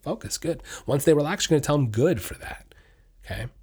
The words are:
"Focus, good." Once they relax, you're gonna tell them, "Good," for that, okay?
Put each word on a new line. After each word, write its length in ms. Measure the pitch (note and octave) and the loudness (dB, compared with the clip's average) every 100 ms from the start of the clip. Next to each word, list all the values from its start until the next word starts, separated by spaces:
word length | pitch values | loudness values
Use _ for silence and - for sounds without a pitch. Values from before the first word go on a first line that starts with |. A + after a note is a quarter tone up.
"Focus, 360 | - G#3+ - - | -10 -10 -8 -8
good." 240 | D#3+ E3 - - - | -6 -6 -10 -12 -4
Once 180 | C#3 | 2
they 100 | D3+ | 4
relax, 340 | D3+ D3 F#3+ - | 4 2 -2 2
you're 80 | D#3 | 2
gonna 80 | |
tell 120 | C#3 D3 | 4 2
them, 140 | B2+ | 2
"Good," 300 | G#2+ D3+ C#3 | 2 2 2
for 140 | - | -4
that, 400 | - - - - - _ _ _ _ | -12 -14 -16 -18 -20 _ _ _ _
okay? 220 | - G2 A#2+ - | -12 -10 -10 -12